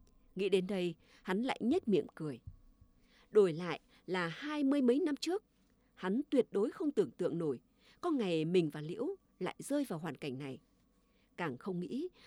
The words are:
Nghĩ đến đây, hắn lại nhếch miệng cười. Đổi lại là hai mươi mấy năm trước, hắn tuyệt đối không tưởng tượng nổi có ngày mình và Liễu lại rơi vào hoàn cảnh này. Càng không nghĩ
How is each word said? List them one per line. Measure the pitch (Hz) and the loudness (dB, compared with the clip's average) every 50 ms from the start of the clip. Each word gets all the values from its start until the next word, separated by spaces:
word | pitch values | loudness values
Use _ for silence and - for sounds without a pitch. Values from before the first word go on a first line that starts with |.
| - - _ _ _ - - | -20 -20 _ _ _ -12 -6
Nghĩ | 185 196 196 | -4 -2 2
đến | 190 196 180 | 2 2 2
đây, | 185 208 190 180 175 165 _ _ _ - - - | 2 -2 -2 -2 -2 -4 _ _ _ -20 -14 -6
hắn | - 185 196 240 | -2 -2 -2 0
lại | 269 - - - | -2 -2 -2 2
nhếch | 226 285 381 - - | 2 2 2 2 4
miệng | 196 156 - - - | 2 2 2 0 -6
cười. | - 160 151 131 110 - - - - - - - _ - _ _ _ _ _ _ _ - _ | -8 -8 -8 -8 -10 -12 -18 -20 -20 -20 -20 -20 _ -20 _ _ _ _ _ _ _ -8 _
Đổi | - 214 202 185 156 | 6 6 6 6 4
lại | 156 180 175 151 - _ _ _ - _ | 0 -4 -4 -6 -6 _ _ _ -18 _
là | - 175 185 175 165 | -4 -2 -2 -2 -2
hai | 160 - 262 294 302 294 294 | -4 -6 -6 -6 -2 0 2
mươi | 269 277 285 262 | 2 4 4 6
mấy | 240 240 285 | 4 4 4
năm | 370 302 294 | 4 0 0
trước, | - - 320 349 415 - _ _ _ _ _ _ _ _ _ _ | -2 -2 -2 -2 -2 -4 _ _ _ _ _ _ _ _ _ _
hắn | - - 185 196 247 311 - | -6 -4 -2 0 -2 -2 0
tuyệt | - 262 220 - | 2 2 2 2
đối | - 202 202 285 | 2 0 0 0
không | 370 - 359 302 285 | -2 -2 -4 -2 2
tưởng | - 185 120 | 2 0 0
tượng | - - - 147 - 170 | 0 -4 -2 -2 -2 0
nổi | 165 151 131 117 _ _ _ _ _ - - _ | -2 -2 -2 -4 _ _ _ _ _ -20 -16 _
có | - 349 | -4 -2
ngày | 320 269 226 185 170 160 156 | 0 0 0 2 2 2 2
mình | 160 180 185 165 151 | 4 4 4 4 2
và | - 151 | 0 -6
Liễu | 151 156 175 - 233 339 403 - _ _ _ - | -8 -8 -6 -4 -4 -4 -6 -8 _ _ _ -6
lại | 185 175 - - | -6 -6 -6 -6
rơi | 196 - 269 294 285 | -6 -4 -2 -2 -2
vào | - 202 156 | -2 -4 -6
hoàn | 160 165 135 | -6 -8 -8
cảnh | - - 151 123 131 | -6 -8 -8 -8 -6
này. | 147 139 - - _ _ _ _ _ _ _ _ _ _ _ _ _ _ _ | -8 -10 -10 -12 _ _ _ _ _ _ _ _ _ _ _ _ _ _ _
Càng | - 180 160 123 - | -6 -6 -4 -6 -6
không | - 208 185 175 | -6 -6 -4 -4
nghĩ | 180 - - 254 320 370 _ _ - | -4 -4 -4 -6 -6 -6 _ _ -20